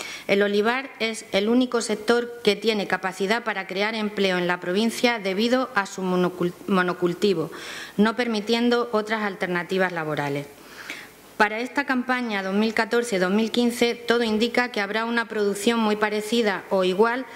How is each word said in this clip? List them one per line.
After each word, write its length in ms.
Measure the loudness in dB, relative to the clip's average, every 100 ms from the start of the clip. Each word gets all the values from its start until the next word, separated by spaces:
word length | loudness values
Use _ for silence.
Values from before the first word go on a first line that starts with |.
| -14 -8 0
El 160 | 2
olivar 480 | 2 2 0 0 -4 -6
es 260 | -6 -6 -4
el 160 | 0 2
único 320 | 2 2 0
sector 600 | -2 -2 2 2 0 -2
que 100 | 0
tiene 320 | 0 0 0 0
capacidad 580 | -2 -4 -2 0 0
para 220 | -2 -6 -4
crear 280 | -2 -2
empleo 420 | -2 -4 0 0 2
en 100 | 0
la 140 | -2
provincia 580 | -2 0 0 2 0 0
debido 520 | -2 0 2 2 0
a 120 | -2 -4
su 160 | -2
monocul-, 500 | 0 2 2 0 -4 -4 0
monocultivo, 840 | 2 2 0 -2 2 2 2 -2 -8 -14 -14 -4 2
no 180 | 2
permitiendo 760 | 2 -2 -2 0 2 4 2 2
otras 300 | 0 0 -2
alternativas 720 | -2 -4 -2 -2 -2 0 0
laborales. 560 | 0 -4 -2 -2 -4 -6 -14 -20 -18 -14 -14 -16 -20 -6 0
Para 220 | 0 0
esta 260 | -4 -2 0
campaña 560 | 0 0 -2 -2 -2
dos 100 | 0
mil 220 | 0 2
catorce 460 | 2 2 2 2 2
dos 100 | 2
mil 220 | 2 2
quince, 420 | 2 2 2 0
todo 300 | 0 0 2
indica 480 | 2 0 0 2 0
que 80 | 0
habrá 240 | -2 -2
una 240 | -2 -2 -2
producción 500 | 0 -2 0 0 2
muy 160 | 2
parecida 680 | 4 2 0 0 2 2 0 0
o 140 | 2
igual 440 | 4 4 4 2 -6